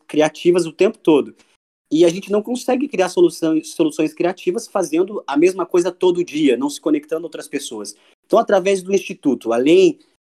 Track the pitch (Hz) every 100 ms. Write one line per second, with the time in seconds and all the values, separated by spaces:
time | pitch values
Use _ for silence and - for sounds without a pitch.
0 | _ 147 151 - 175 180 165 - 196 -
1 | - 151 110 - _ _ _ _ - 151
2 | 175 185 185 208 214 247 - 254 269 180
3 | 180 185 170 - 160 156 - - 160 160
4 | 156 - 170 190 185 220 - 202 160 156
5 | 190 208 - - 175 185 170 180 180 -
6 | 180 175 - 151 143 117 143 - 160 147
7 | 147 160 117 - - 143 - 110 101 -
8 | _ _ - 208 226 196 185 196 180 196
9 | - 185 143 120 110 117 139 180 180 -
10 | _ _